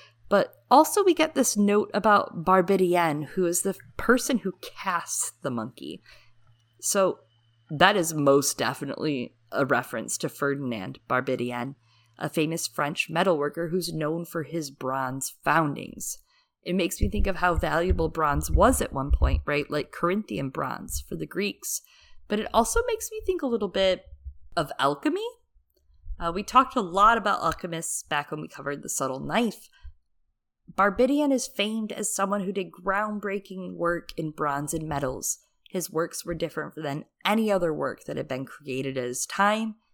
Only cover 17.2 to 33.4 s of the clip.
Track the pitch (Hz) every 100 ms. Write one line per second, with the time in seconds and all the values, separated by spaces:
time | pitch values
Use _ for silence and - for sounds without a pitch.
17.2 | 196 185 180 165 160 156 180 175 160 165
18.2 | 151 143 156 160 220 262 - 139 139 -
19.2 | 135 - - 147 - 147 - - 170 202
20.2 | - 202 139 151 135 - - - - 160
21.2 | 156 175 202 - - - - _ _ -
22.2 | - 214 - 220 233 466 494 440 - 440
23.2 | - 359 262 226 202 196 190 180 - -
24.2 | - - - - 147 - 139 143 302 370
25.2 | 466 - _ _ _ _ _ _ - -
26.2 | 170 175 202 247 262 254 180 185 214 233
27.2 | 202 - 165 - 180 165 - - - 147
28.2 | 147 151 160 - 143 143 - - 135 131
29.2 | 139 190 233 - - _ - - _ _
30.2 | _ _ _ _ - - 196 190 254 285
31.2 | 294 254 - - 208 220 214 - 208 -
32.2 | 196 202 190 196 170 - 185 196 214 208
33.2 | 202 202